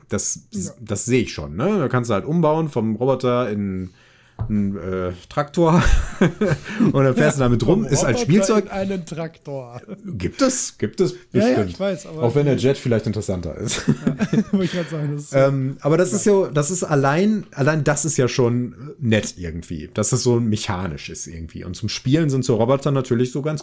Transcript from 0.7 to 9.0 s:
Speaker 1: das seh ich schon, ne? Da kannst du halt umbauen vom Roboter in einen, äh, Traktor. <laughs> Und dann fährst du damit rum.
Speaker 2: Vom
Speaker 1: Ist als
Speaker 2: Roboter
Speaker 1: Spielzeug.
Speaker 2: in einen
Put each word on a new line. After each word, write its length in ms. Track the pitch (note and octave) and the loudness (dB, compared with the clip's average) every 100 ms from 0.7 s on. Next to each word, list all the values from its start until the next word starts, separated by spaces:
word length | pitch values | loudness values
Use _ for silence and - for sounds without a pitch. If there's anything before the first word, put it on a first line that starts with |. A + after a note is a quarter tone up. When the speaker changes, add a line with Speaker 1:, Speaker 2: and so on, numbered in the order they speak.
| - | -10
Speaker 1:
das 280 | G#2+ G2+ - | -8 -6 0
seh 140 | B2+ | 0
ich 120 | F#2+ | 0
schon, 240 | - D2 D#2+ | -6 -10 -4
ne? 220 | E3+ G#3 | -2 0
Da 100 | B2+ | 0
kannst 220 | B2+ A#2 | 0 0
du 40 | |
halt 120 | G2 G#2+ | -2 0
umbauen 420 | E3+ D3+ D#3+ D#3+ | 0 2 2 0
vom 280 | B2+ A2 A2 | -2 -2 0
Roboter 520 | C3 C3 B2+ B2 A#2+ | 0 0 0 0 0
in 400 | G#2 G2+ F#2 F#2 - _ _ _ - - | -2 -4 -4 -8 -12 _ _ _ -10 -2
einen, 280 | G#2 G2 G2 | 0 0 -4
äh, 360 | F2 F#2 F2+ F2 - | -4 -4 -4 -6 -8
Traktor. 540 | - C#3+ - E3 E3+ - - - - | -6 -4 2 4 6 6 4 2 2
<laughs> 760 | F3 - G3 D3+ - - G#3+ | 0 2 0 0 -4 0 2
Und 120 | C#3 | 4
dann 100 | C3+ | 4
fährst 220 | B2+ D3+ C#3 | 4 2 4
du 40 | |
damit 220 | B2 A#2+ | 2 4
rum. 200 | A#2 G3 | 4 2
Speaker 2:
Vom 80 | - | 2
Speaker 1:
Ist 100 | C#3+ | 2
als 180 | D#3+ A2+ | 2 2
Speaker 2:
Roboter 0 | |
Speaker 1:
Spielzeug. 420 | C#3 F#3+ F#3+ A3 | 4 4 4 2
Speaker 2:
in 60 | G3+ | 0
einen 360 | G3 G3 F#3+ | -4 -4 -4